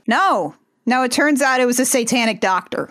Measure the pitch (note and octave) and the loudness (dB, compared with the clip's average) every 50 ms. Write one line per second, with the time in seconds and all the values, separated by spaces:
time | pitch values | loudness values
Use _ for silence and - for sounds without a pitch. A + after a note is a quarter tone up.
0 | _ - A3+ C#4+ F#4+ G4 D#4 G#3+ E3+ D3 - _ _ _ _ _ _ - A#3+ B3+ | _ -2 0 2 2 2 0 0 -2 -6 -8 _ _ _ _ _ _ -2 0 0
1 | B3+ B3 B3 - C#4 D4 D4+ B3+ C#4+ C4+ C4 B3+ B3+ B3 A#3+ B3 C4+ C4 - C4 | 0 0 0 0 2 2 2 2 2 2 2 2 2 0 2 0 0 0 0 -2
2 | A#3 A3+ A#3+ B3 A#3 A3+ A3 A3 - F#3+ F#3+ F3+ - - - - - - | 0 0 0 0 0 0 -2 0 0 0 0 0 -2 -4 -8 -8 -8 -8